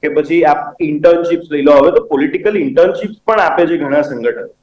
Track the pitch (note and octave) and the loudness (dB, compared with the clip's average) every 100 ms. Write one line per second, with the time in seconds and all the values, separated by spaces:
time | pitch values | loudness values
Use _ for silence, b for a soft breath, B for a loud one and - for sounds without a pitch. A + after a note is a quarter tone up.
0 | D#3 D3+ D3 E3 D3+ D3+ D3 - D#3+ D3 | -2 -2 -2 0 2 0 -4 -8 -6 0
1 | E3+ E3+ E3+ E3+ - D3 C#3+ C#3+ C#3+ - | 2 2 0 -4 -4 -2 4 6 6 2
2 | - C#3+ C#3 - G#3 G#3 C#3 - F#3 - | -2 -2 -2 -2 -2 -2 -2 2 2 0
3 | G#3 - - A3 E3+ - E3+ E3 C#3+ C#3+ | -8 -8 -2 0 0 0 0 0 -2 -2
4 | D3 B2 A#2 G#2 G2 _ | -2 -4 -4 -4 -12 _